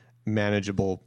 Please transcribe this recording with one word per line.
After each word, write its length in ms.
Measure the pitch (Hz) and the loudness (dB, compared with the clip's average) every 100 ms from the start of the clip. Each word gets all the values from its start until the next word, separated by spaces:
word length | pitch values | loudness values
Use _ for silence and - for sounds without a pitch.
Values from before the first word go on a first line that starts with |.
| - _ - | -20 _ -4
manageable 800 | 107 104 104 98 98 98 92 | 0 2 0 0 -2 0 -2